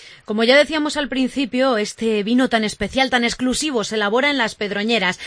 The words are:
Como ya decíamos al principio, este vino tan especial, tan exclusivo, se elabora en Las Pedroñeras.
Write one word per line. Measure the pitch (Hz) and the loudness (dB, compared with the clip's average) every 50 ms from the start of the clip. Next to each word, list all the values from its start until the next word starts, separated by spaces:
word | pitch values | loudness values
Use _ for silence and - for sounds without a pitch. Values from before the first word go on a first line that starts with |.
| - - - - - | -20 -20 -20 -16 -8
Como | - 208 220 | -6 -2 0
ya | 226 233 269 | 2 4 6
decíamos | 294 294 247 320 311 294 302 - | 4 4 2 0 -2 -2 -2 -2
al | 302 285 - | -4 -4 -2
principio, | 269 262 262 240 - 269 277 208 - 247 262 269 240 | -2 -2 -2 -2 -2 -4 -4 -2 0 0 2 2 2
este | 208 208 - - - 226 226 220 208 196 | 0 -2 -4 -6 -4 -2 -2 0 0 0
vino | 220 247 254 262 - | 2 2 2 2 2
tan | 240 220 214 | 2 0 0
especial, | 202 - - 208 185 - 262 269 262 | -2 -4 -4 -6 -2 0 0 0 2
tan | 269 240 233 | 2 0 0
exclusivo, | 233 - - 254 254 240 - 294 311 262 220 196 | 0 -2 -2 -2 -2 0 0 -2 -2 -2 -2 -2
se | - 220 | -2 -2
elabora | 220 208 202 214 254 277 294 | -2 0 0 2 2 2 2
en | 285 262 | 2 0
Las | 226 208 - | 0 -2 -2
Pedroñeras. | - 214 190 202 202 208 226 240 214 190 180 175 - - | -6 -6 -4 -4 -2 -2 0 0 2 2 0 -2 -2 -8